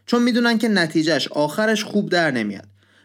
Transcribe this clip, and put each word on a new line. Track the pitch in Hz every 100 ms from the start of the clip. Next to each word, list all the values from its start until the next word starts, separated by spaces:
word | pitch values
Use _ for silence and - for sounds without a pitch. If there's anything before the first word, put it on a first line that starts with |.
| -
چون | 240
می‌دونن | 240 240 240 220
که | 233
نتیجهش | 196 160 165 156 147 -
آخرش | - 147 180 220 214 -
خوب | 202 165
در | 175 160
نمیاد. | 127 104 98 - _ _ _